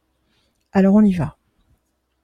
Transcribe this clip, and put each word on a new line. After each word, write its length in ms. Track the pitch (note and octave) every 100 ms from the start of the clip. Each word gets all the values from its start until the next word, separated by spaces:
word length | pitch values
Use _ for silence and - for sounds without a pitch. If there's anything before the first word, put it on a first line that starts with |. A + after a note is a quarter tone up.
| _ _ _ _ _ _ _
Alors, 220 | G3 F#3+
on 80 | G#3
y 100 | G#3
va. 240 | F3+ D#3 - _ _ _ _ _ _ _ _